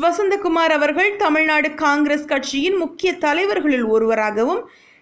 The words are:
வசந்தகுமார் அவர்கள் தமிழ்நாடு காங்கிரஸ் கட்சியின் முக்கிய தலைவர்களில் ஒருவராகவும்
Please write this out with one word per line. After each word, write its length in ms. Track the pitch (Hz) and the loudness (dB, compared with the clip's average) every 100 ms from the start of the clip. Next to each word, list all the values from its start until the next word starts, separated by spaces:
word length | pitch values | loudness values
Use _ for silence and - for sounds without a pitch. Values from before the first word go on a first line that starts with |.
வசந்தகுமார் 720 | 330 349 392 403 370 330 320 | 0 0 0 0 0 0 2
அவர்கள் 420 | 302 294 302 403 403 | 2 2 2 0 0
தமிழ்நாடு 540 | 359 302 311 302 302 | 0 2 2 0 -2
காங்கிரஸ் 520 | 302 302 294 294 294 294 | 0 0 2 2 0 -2
கட்சியின் 520 | 277 269 269 339 392 | -4 -2 -2 0 0
முக்கிய 360 | 330 - 370 | -2 -2 -4
தலைவர்களில் 720 | 359 302 311 392 392 294 254 226 | 0 0 0 0 0 0 0 2
ஒருவராகவும் 800 | 220 220 220 214 208 247 403 - - - _ | 2 2 0 0 0 -2 -2 -6 -20 -20 _